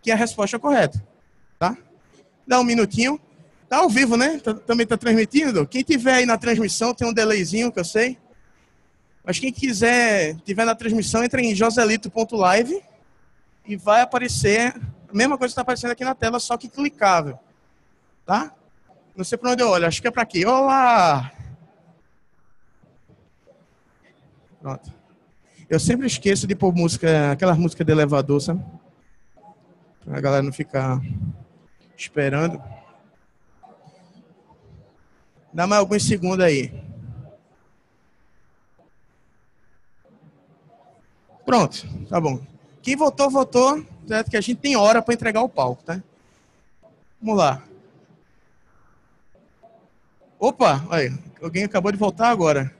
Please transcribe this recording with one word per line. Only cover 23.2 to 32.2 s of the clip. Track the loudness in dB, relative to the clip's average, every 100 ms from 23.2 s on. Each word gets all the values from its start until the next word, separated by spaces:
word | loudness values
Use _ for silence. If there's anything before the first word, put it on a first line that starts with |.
| _ _ _ _ _ _ _ _ _ _ _ _ _ _
Pronto. | -14 -14 -16 -20 _ _ _ _ _ _ -2
Eu | 0
sempre | 2 0 0
esqueço | -2 0 0 -2
de |
pôr | 0 0 2
música, | 0 0 2 4 2
aquela | 2 2 2
música | 0 -2
de | 2
elevador, | 2 4 2 2 0
sabe? | 0 -6 -8 -18 _ _ _ _ _ _ -20 _ _ _ _ _
Pra | -12 -4
galera | 0 0
não | -2
ficar | -6 -8 -4 -4 -4 -6 -8 -8 -10 -20 _ _ _ _ -18
esperando. | -10 -4